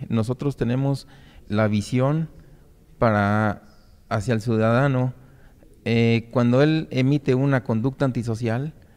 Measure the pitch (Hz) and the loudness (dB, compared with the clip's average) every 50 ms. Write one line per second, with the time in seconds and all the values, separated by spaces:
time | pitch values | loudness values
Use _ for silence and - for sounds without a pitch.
0 | 127 - 113 113 110 113 127 - 143 143 135 - - 117 120 131 135 139 139 131 | -8 -4 -2 -2 -2 -2 -4 -4 -4 -6 -4 -4 -4 -2 -2 -2 -2 -2 -2 -4
1 | - - - - - - - - - - 104 107 110 107 104 104 101 - 127 123 | -8 -14 -20 -20 -20 -20 -20 -20 -10 -4 -2 0 0 0 0 -2 -2 -2 -2 0
2 | 127 139 147 160 165 156 - - - - - - - - - - - - - - | 0 0 0 -2 -4 -6 -10 -18 -20 -20 -20 -20 -20 -20 -20 -20 -20 -20 -4 -2
3 | 123 117 107 104 101 101 104 107 110 104 101 - - - - - - - - - | 0 2 2 2 2 2 2 0 0 -2 -2 -6 -12 -20 -20 -20 -20 -20 -20 -20
4 | _ - 113 110 95 127 120 110 104 123 113 110 110 113 117 123 139 143 131 127 | _ -6 -4 -4 -2 -2 -2 -2 0 0 0 2 2 2 2 2 2 2 0 0
5 | 127 127 123 - - - - - - - - - - - - - - - 113 117 | -2 -4 -6 -10 -18 -20 -20 -20 -20 -20 -20 -20 -20 -20 -20 -8 -4 0 2 2
6 | 117 117 117 113 113 - - 131 120 120 120 131 147 156 160 160 160 - - 127 | 4 4 2 0 -2 -2 0 0 2 4 4 4 4 4 2 0 -2 -2 -2 0
7 | 131 131 143 147 - - 127 127 139 143 139 127 - - 117 110 110 139 135 - | 0 2 0 0 0 0 0 2 2 2 0 0 0 -2 -2 -2 -2 -4 -2 -2
8 | 147 131 120 127 110 120 113 107 120 113 110 123 139 160 156 - - - - | -2 -2 -2 -4 -4 -4 -4 -4 -4 -4 -4 -4 -6 -8 -12 -16 -20 -20 -20